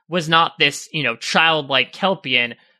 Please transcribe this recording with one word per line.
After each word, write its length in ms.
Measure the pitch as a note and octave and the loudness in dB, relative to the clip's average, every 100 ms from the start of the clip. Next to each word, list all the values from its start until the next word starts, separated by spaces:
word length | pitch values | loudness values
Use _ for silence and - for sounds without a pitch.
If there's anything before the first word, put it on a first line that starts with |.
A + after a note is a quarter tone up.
| _ | _
was 200 | F3 D#3 | -6 0
not 300 | E3 E3 - | 2 2 2
this, 300 | C#3+ C#3+ - | 0 0 -10
you 100 | D#3 | -4
know, 140 | B2+ A#2 | -4 -4
childlike 760 | - F#3 D#3+ D#3 C#3 C3+ B2 | -2 2 2 2 0 -2 -2
Kelpian, 600 | - F#3+ F#3+ C3+ B2 A#2+ A#2 _ | -2 -4 -2 -2 -2 -2 -6 _